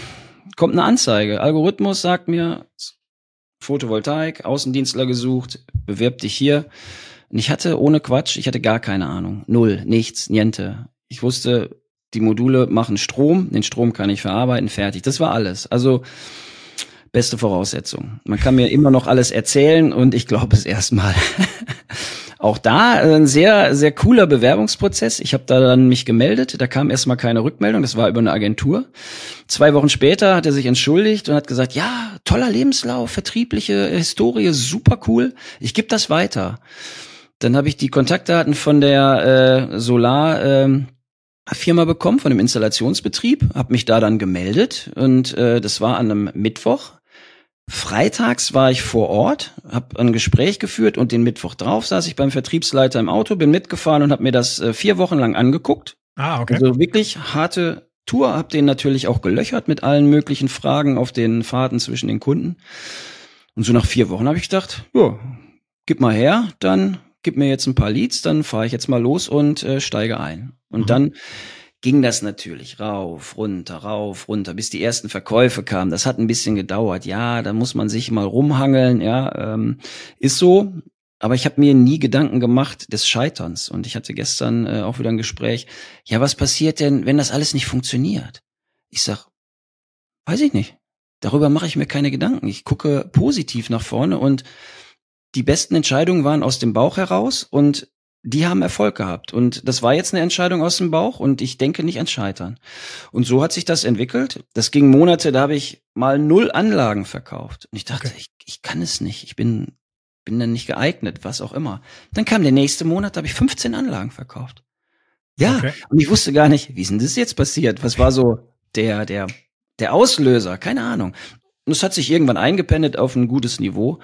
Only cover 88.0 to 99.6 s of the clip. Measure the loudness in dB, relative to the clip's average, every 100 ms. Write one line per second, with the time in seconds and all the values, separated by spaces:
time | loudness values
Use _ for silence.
88 | -2 -4 -8 -16 _ _ _ _ _ -6
89 | -4 -6 -10 _ _ _ _ _ _ _
90 | _ _ -6 0 0 0 -4 _ _ _
91 | _ _ -2 2 2 2 0 -4 -4 -2
92 | -2 -2 -2 -2 -4 -8 -6 -4 0 -2
93 | 0 0 0 0 -4 -6 -4 -6 -4 -2
94 | -2 0 0 0 -4 -20 -20 -20 -20 _
95 | _ _ _ -4 0 0 0 -2 0 0
96 | 2 0 0 0 0 -2 0 2 2 0
97 | -2 -2 -2 -4 -4 2 2 2 -6 _
98 | _ _ -6 -2 0 0 -2 0 -2 -2
99 | -6 -8 -8 -2 0 0